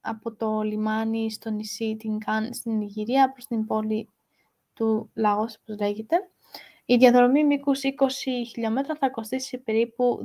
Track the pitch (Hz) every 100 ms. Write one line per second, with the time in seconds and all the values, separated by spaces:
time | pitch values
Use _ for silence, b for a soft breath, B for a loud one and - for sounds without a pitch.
0 | - 220 - 220 220 214 214 214 214 214
1 | 220 220 226 220 - 214 214 - 226 220
2 | 220 214 214 214 214 233 - 220 208 202
3 | 214 262 269 269 - 226 214 214 214 214
4 | - _ _ _ _ _ _ _ 220 220
5 | - - 214 208 226 - _ 208 208 208
6 | 220 339 427 _ B B B B _ 247
7 | 240 240 247 269 302 285 277 269 269 269
8 | 262 262 - 254 233 - 226 226 277 302
9 | 262 262 220 262 254 247 - 220 226 _
10 | 247 -